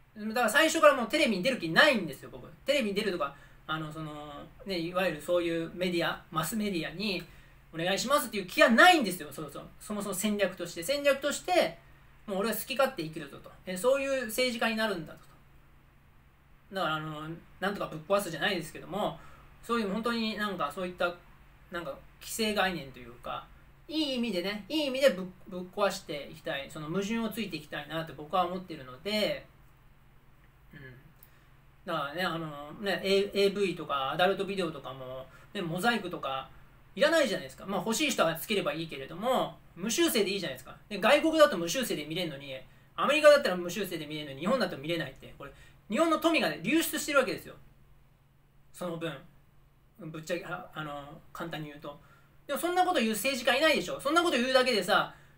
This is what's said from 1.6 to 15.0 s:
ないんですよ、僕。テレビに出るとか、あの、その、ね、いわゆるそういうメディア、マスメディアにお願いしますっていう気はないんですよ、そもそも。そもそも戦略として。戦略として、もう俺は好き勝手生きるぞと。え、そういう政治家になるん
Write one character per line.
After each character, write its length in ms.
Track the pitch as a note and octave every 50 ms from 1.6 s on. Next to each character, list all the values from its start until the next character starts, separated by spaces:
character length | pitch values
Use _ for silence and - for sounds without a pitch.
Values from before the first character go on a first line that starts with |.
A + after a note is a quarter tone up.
| F3 D#3+
な 180 | E3 A3+ D4
い 100 | D4+ C4
ん 100 | G#3 E3+
で 80 | D3+ C3
す 80 | -
よ、 80 | C3 B2
僕。 160 | - C3 B2+ - - - -
テ 100 | C4 C#4+
レ 80 | C#4+
ビ 80 | A#3 G3+
に 40 | F#3+
出 80 | G3+
る 100 | G#3+ G3
と 60 | F3+ E3
か、 180 | C#3+ C#3+ - - - - - - -
あ 120 | - D#3 D#3+
の、 140 | D#3 D3+
そ 80 | D3+ D#3+
の、 300 | D#3 D3+ D3+ D3 D3 D3+ C#3+ C#3+ C#3+ - - - -
ね、 140 | G3 F#3+ E3+
い 160 | D#3+ E3+ F3
わ 120 | F3+ F#3+
ゆ 100 | F3 D3+
る 40 | D3
そ 200 | D3+ - F3 F3
う 40 | E3+
い 200 | E3+ E3 E3 E3
う 60 | D#3+ -
メ 160 | F3 F#3 F#3
デ 80 | F3+ E3+
ィ 80 | D#3+
ア、 180 | E3 - - - -
マ 120 | E3 D#3
ス 140 | D#3+ - A#3
メ 140 | G#3+ G#3 G3+
デ 80 | F#3+ D#3+
ィ 100 | D3+ C#3
ア 20 |
に 300 | D#3 E3+ G#3+ G#3+ F#3 E3 D#3+ - - - - - - - - - -
お 20 |
願 180 | D#3+ E3 F#3 G3
い 40 | F#3+
し 100 | - B3+
ま 100 | C#4+ D4
す 100 | B3+ A3
っ 20 |
て 80 | G#3+ G3
い 20 |
う 60 | F#3
気 160 | F#3 - D4
は 80 | D4+ C4+
な 200 | A3+ C4 E4+ F4+
い 80 | F4+ D#4
ん 60 | A#3
で 80 | F#3+
す 100 | F3 D3+
よ、 80 | D3 D3
そ 120 | - -
も 80 | D3+ C#3
そ 100 | - -
も。 80 | - - - -
そ 140 | - -
も 80 | G#3+ G3+
そ 80 | G3 G3+
も 60 | F3+
戦 240 | - - G#3+ G#3 G3+
略 160 | G3 F3+ F#3
と 120 | - F3
し 80 | E3 -
て。 80 | E3+
戦 200 | E3 C4 C#4+ C#4+
略 180 | C#4+ C#4+ C4+ C#4
と 100 | - D4
し 100 | - -
て、 360 | - F#4 F4+ E4 - D#3+ - - - - - - - - - - -
も 100 | - F#3+
う 20 | F#3
俺 100 | G#3 A3+
は 60 | G3
好 80 | -
き 120 | - - C4
勝 220 | B3+ C4+ C4 -
手 60 | -
生 80 | D#3+ D#3
き 100 | D#3 E3
る 80 | D3 C#3
ぞ 80 | -
と。 160 | - - - - - -
え、 100 | F3+ F#3
そ 220 | F#3 G#3+ B3+ C4+ C#4
う 20 |
い 60 | C4+
う 200 | C#4 C4+ C4 A#3+ A3
政 300 | - B3+ B3+ B3+ A3+ A#3
治 0 |
家 120 | A#3+ A3+
に 60 | A3
な 120 | A3 A3 G#3+
る 80 | F#3+
ん 100 | E3